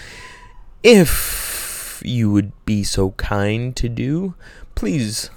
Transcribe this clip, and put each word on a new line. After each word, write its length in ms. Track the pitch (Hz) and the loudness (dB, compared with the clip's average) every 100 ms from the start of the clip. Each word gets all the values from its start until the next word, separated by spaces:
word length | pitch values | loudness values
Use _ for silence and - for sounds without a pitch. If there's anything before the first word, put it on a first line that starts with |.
| - - - - - - - - | -18 -18 -20 -20 -20 -20 -20 2
If 640 | 226 214 160 - - - - - - - - - - | 8 8 8 2 -4 -8 -8 -10 -10 -12 -14 -12 -6
you 240 | 123 107 | 0 2
would 220 | 104 101 - | 2 0 -4
be 200 | - 104 | -2 -2
so 260 | 98 - 95 | 0 0 -2
kind 600 | - - 104 101 113 123 123 | -2 -4 -2 0 -2 -4 -4
to 120 | 120 | -4
do, 460 | 117 123 160 190 - - - - | -2 -2 -2 -4 -8 -18 -20 -12
please 560 | - 214 160 107 107 - | -6 -2 -2 -2 -4 -10